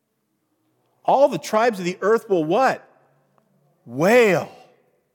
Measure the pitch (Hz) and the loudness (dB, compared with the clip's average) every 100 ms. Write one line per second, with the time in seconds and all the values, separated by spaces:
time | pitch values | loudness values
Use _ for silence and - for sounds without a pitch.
0 | _ _ _ _ _ _ _ _ _ _ | _ _ _ _ _ _ _ _ _ _
1 | - 233 285 175 - 214 240 190 180 185 | -2 2 2 0 -4 -2 -2 -2 -6 -4
2 | 196 226 226 180 156 208 262 151 - _ | -2 -2 0 -2 0 0 0 -2 -10 _
3 | _ _ _ _ _ _ _ _ - 123 | _ _ _ _ _ _ _ _ -14 -2
4 | 175 247 220 160 98 - - _ _ _ | 2 4 4 0 -4 -14 -20 _ _ _
5 | _ | _